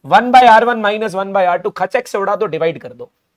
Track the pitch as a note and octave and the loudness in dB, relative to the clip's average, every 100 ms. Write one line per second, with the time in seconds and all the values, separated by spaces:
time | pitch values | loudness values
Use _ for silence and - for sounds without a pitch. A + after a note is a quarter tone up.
0 | C3+ G3 B3 B3+ B3 A3 A#3+ A3+ G#3 G#3+ | 0 0 4 4 6 6 4 -2 -4 -4
1 | A3 F#3 G3 G3 F3+ F3 G3+ - F#3+ B3 | -6 -6 -4 -2 0 -2 -6 -6 -4 -6
2 | A#3+ G#3 G3 G3 G#3 D#3 E3 C#3 B2 A#2+ | -6 -6 -4 -4 -4 -4 -4 -6 -16 -20
3 | B2 _ _ | -20 _ _